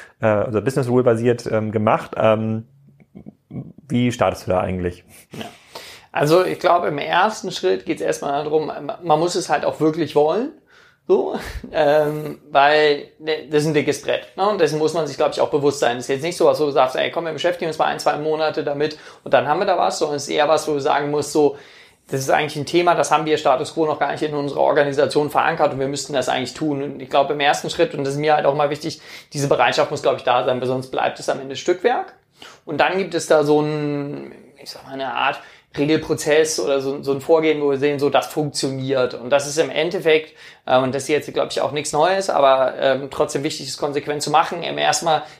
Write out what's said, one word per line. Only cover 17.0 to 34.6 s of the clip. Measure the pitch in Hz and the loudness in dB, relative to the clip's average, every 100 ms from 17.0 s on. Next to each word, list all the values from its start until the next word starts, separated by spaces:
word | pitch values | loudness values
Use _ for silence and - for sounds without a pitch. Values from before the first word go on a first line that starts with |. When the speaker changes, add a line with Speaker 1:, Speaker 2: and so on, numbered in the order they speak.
| 135 | -4
Speaker 2:
komm, | 170 165 | -4 -6
wir | |
beschäftigen | 151 175 - 165 | -2 -2 -2 -4
uns | 156 | -2
mal | 147 | -2
ein, | 151 | 0
zwei | 151 147 | -2 -2
Monate | 156 156 156 156 | -2 -2 -2 -2
damit | 143 143 147 - - - - | -4 -2 -4 -6 -18 -18 0
und | |
dann | 131 131 | 0 2
haben | 165 | 0
wir | 202 | 0
da | 175 | 0
was", | 190 - | 0 -2
sondern | 156 147 | -2 -4
es | |
ist | 143 | -2
eher | 156 147 | 0 2
was, | 151 156 | 2 0
wo | |
du | 143 | -2
sagen | 139 139 147 | 0 0 0
musst, | 147 143 | -4 0
so, | 156 143 - - - - _ - | 2 2 0 -14 -20 -20 _ -8
das | 135 | -6
ist | 131 | 0
eigentlich | 160 151 151 | 0 0 -6
ein | 135 | -2
Thema, | 170 175 160 | 0 2 2
das | 139 | 2
haben | 151 156 | 0 2
wir | 151 | 0
Status | 147 131 143 | 2 0 -2
Quo | 160 156 | -2 -2
noch | 147 | -2
gar | 143 | -2
nicht | 151 | -2
in | 151 147 | -4 -4
unserer | 143 143 | -4 0
Organisation | 139 143 143 139 143 151 147 | 2 2 2 2 0 0 0
verankert | 139 143 165 147 | 0 0 2 0
und | 131 | 0
wir | 135 | -4
müssten | 143 - | -6 -4
das | 139 131 | -4 -2
eigentlich | 127 127 | -2 -4
tun. | - 156 139 | -4 -4 -4
Und | 143 135 | -6 -10
ich | 131 | 0
glaube, | 147 139 | 2 2
im | 147 | 2
ersten | 143 156 165 | 2 2 -2
Schritt, | - - | 0 0
und | 151 139 | 0 -4
das | |
ist | 143 | 0
mir | 151 151 | 2 2
halt | 147 | 2
auch | |
immer | 147 147 | 2 0
wichtig, | 147 160 - - - - | -2 -8 -10 -14 -20 -10
diese | 147 139 | -2 0
Bereitschaft | 135 123 127 143 | 4 4 2 0
muss, | 147 | 0
glaub | 143 120 | 0 0
ich, | |
da | 131 123 131 | 2 2 2
sein, | 127 | 0
weil | 127 | -2
sonst | 131 127 | -4 -4
bleibt | 139 120 - | -2 -2 -2
es | 147 | -4
am | 139 | -4
Ende | 135 127 | -6 -6
Stückwerk. | - 180 240 269 381 - _ _ - - - | -4 0 0 0 -6 -14 _ _ -20 -18 -4
Und | 147 | 0
dann | 151 190 | 2 0
gibt | 180 | -2
es | 165 - | -2 4
da | 160 | 4
so | 147 151 | 6 4
ein, | 151 151 147 143 143 143 135 - 127 - | 2 -2 -2 -4 -6 -10 -14 -18 -20 -20